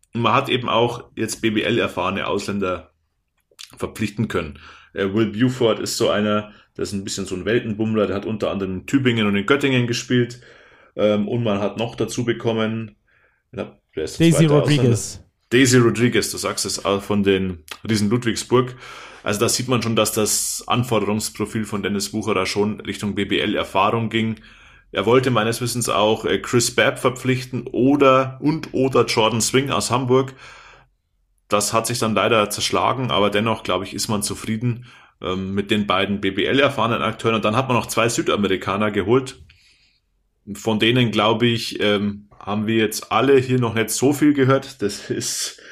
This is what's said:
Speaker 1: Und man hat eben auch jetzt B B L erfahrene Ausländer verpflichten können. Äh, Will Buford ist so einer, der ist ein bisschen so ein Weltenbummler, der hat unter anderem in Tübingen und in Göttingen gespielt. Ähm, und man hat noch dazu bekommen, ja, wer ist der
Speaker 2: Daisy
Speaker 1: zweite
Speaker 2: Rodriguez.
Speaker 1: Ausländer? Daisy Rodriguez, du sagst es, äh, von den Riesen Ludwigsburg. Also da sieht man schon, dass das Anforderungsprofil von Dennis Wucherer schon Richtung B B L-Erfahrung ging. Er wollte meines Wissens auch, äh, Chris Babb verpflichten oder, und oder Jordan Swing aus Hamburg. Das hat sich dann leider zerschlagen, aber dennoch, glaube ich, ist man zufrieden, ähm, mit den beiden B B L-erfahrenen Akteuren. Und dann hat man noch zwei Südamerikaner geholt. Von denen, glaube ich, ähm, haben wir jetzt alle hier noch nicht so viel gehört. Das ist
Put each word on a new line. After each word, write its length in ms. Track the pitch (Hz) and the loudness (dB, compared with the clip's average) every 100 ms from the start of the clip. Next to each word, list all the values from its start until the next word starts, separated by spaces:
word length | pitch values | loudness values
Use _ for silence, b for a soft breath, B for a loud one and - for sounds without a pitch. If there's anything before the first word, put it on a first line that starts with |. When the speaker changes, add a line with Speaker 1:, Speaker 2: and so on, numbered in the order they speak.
| _ | _
Speaker 1:
Und 80 | 117 | -2
man 140 | 110 123 | 2 2
hat 140 | 127 | 2
eben 200 | 107 120 | -2 0
auch 360 | 110 120 - - - | 2 2 -2 -12 -6
jetzt 260 | 107 - | -6 -2
B 80 | 113 | 0
B 140 | 104 | 0
L 160 | 92 120 | 2 0
erfahrene 480 | 87 - 90 95 60 | 0 0 -2 -2 -2
Ausländer 640 | 98 - 101 95 87 - _ _ _ _ _ _ - - - | -4 -2 -4 -2 -4 -8 _ _ _ _ _ _ -20 -20 -10
verpflichten 520 | - - 107 - 110 | -10 -6 -6 -4 -2
können. 320 | 90 78 76 B B B | -2 -6 -12 B B B
Äh, 180 | - 98 | -4 -2
Will 200 | 104 107 | 0 0
Buford 480 | 101 127 127 117 101 | 0 0 2 0 0
ist 180 | 104 - | -2 -2
so 140 | 104 | 0
einer, 400 | 95 107 104 104 B B - | 2 0 -2 -4 B B -8
der 60 | |
ist 100 | 90 | -6
ein 100 | 98 | -6
bisschen 220 | 101 - 95 | -8 -8 -8
so 80 | |
ein 120 | 92 90 | -6 0
Weltenbummler, 600 | 120 120 104 110 110 95 | -2 -2 -4 -2 0 0
der 100 | 98 | -2
hat 100 | 104 | -4
unter 240 | 107 82 | -4 -4
anderem 300 | 95 95 92 | -2 -4 -6
in 40 | - | -2
Tübingen 400 | 139 123 117 104 | 0 2 2 0
und 100 | 101 | 0
in 120 | 101 | 2
Göttingen 400 | 143 143 127 117 | 2 2 2 0
gespielt. 540 | 120 - 123 117 - b b b b b - | -4 0 0 0 -4 b b b b b 0
Ähm, 320 | 104 104 104 | 2 2 0
und 140 | 120 | -2
man 180 | 117 101 | 0 0
hat 180 | 104 107 | -2 -4
noch 180 | 120 - | -8 -4
dazu 280 | - - | -6 -4
bekommen, 760 | 123 117 117 113 110 113 110 _ _ _ _ _ _ | -4 -2 -2 -2 -2 -4 -10 _ _ _ _ _ _
ja, 280 | 95 101 - _ - | -12 -12 -12 _ -8
wer 80 | |
ist 160 | 78 - | -8 2
der 80 | 165 | 4
Speaker 2:
Daisy 180 | 160 160 | 6 6
Speaker 1:
zweite 80 | |
Speaker 2:
Rodriguez. 320 | 147 - 147 123 | 4 4 4 4
Speaker 1:
Ausländer? 420 | 110 - - - _ - | 2 -2 -12 -20 _ 0
Daisy 280 | 123 131 127 | 4 6 6
Rodriguez, 540 | 117 101 120 107 - | 4 4 2 2 -2
du 60 | 85 | -4
sagst 280 | 95 104 98 | -4 -4 -6
es, 180 | - 95 | -4 0
äh, 140 | 98 | -2
von 240 | - 104 | 0 0
den 400 | 98 95 95 87 - - 104 | 4 2 0 -8 -14 -14 -2
Riesen 220 | 107 104 | 0 2
Ludwigsburg. 680 | 123 113 95 - 123 127 - B B B B | 0 -2 -4 0 2 0 -6 B B B B
Also 160 | - 104 | -4 0
da 100 | 113 | 0
sieht 180 | - 127 | -2 -2
man 140 | 120 | -2
schon, 140 | 113 110 | 0 0
dass 160 | 107 | 0
das 520 | 113 104 - - - - | 0 0 -2 -4 -8 -4
Anforderungsprofil 1000 | 117 120 110 98 107 - - 104 113 104 | -2 0 0 0 -2 -4 -6 -6 -4 -6
von 180 | 104 | -4
Dennis 300 | 95 101 101 | -2 -4 -4
Wucherer 320 | 110 101 95 92 | -4 -2 -2 0
schon 340 | 104 104 101 | 0 -2 -4
Richtung 340 | - 98 104 98 | -8 -6 -4 -2
B 100 | 98 | 0
B 140 | 98 | 0
L-Erfahrung 680 | 87 78 - 95 101 117 110 | 0 -2 -2 0 2 0 -2
ging. 300 | 113 113 110 b b b b b | -2 -2 -4 b b b b b
Er 140 | - 101 | -2 4
wollte 240 | 127 131 | 4 4
meines 280 | 113 110 120 | 2 0 -2
Wissens 300 | 123 123 110 | -4 -4 0
auch, 360 | 67 107 110 - | 2 2 2 0
äh, 140 | 101 | -2
Chris 340 | - 123 - | 2 2 2
Babb 260 | - - 135 | 2 2 2
verpflichten 680 | 170 - 127 127 - 123 - | -2 -2 -2 -2 -2 -8 -4
oder, 720 | - 131 143 135 131 127 - | 0 2 6 6 6 2 -2
und 320 | 143 160 - | -2 -2 -4
oder 320 | 127 131 135 - | 0 2 2 2
Jordan 360 | - 110 113 | 4 2 2
Swing 300 | - 131 139 | 2 0 2
aus 200 | 87 - | -2 0
Hamburg. 440 | 120 127 131 131 - B B B B B _ _ _ _ _ - | -2 2 2 2 -8 B B B B B _ _ _ _ _ -2
Das 260 | 104 104 | -2 0
hat 140 | 113 110 | -2 -2
sich 120 | 123 | -2
dann 140 | 113 | -2
leider 360 | 101 110 113 104 | 0 2 2 2
zerschlagen, 640 | - - 95 107 120 120 | -2 -2 0 0 -2 -2
aber 180 | 95 101 | 0 2
dennoch, 340 | 101 113 104 | 0 0 -2
glaube 200 | - 92 | -2 -4
ich, 100 | 95 | -4
ist 140 | 101 - | -8 -4
man 160 | 104 | -4
zufrieden, 600 | - 92 - 113 120 117 B B B B | -4 -8 -6 -4 -2 -4 B B B B
ähm, 320 | - 95 95 | -6 -6 -4
mit 180 | 98 98 | -4 -2
den 160 | 107 101 | -2 0
beiden 340 | 92 101 98 | 0 0 0
B 100 | 95 | -2
B 140 | 98 - | -2 0
L-erfahrenen 560 | 131 139 131 113 113 | 2 2 0 0 0
Akteuren. 340 | 92 101 113 110 | -2 -2 -2 0
Und 100 | 107 | 0
dann 100 | 120 | 0
hat 120 | 127 | 0
man 80 | 117 | 0
noch 120 | - | 0
zwei 200 | - 113 | 0 0
Südamerikaner 840 | 143 165 82 95 92 - 98 107 | 0 0 0 2 0 -2 -2 0
geholt. 520 | 101 90 127 127 - - b b b b b _ _ _ _ - | 0 2 2 0 -14 -20 b b b b b _ _ _ _ -14
Von 260 | 98 113 107 | -8 -2 0
denen, 320 | 113 127 117 | 2 2 2
glaube 360 | 104 104 113 120 | 2 2 4 2
ich, 320 | 117 - - | 0 -4 -2
ähm, 480 | 104 104 104 101 - - | 0 2 -2 -6 -14 -18
haben 260 | - 107 107 | -6 -4 0
wir 120 | 113 | 2
jetzt 340 | 104 - - | 0 -2 -2
alle 260 | 107 131 139 | 2 6 4
hier 220 | 127 127 | 4 0
noch 140 | 117 | 0
nicht 160 | 107 110 | 0 -2
so 240 | - 135 | 2 2
viel 200 | 143 151 | 4 4
gehört. 480 | 143 127 135 - - | 4 4 2 0 -6
Das 280 | 101 - - | -6 -6 -6
ist 520 | - - - - - B | -6 -4 -6 -8 -10 B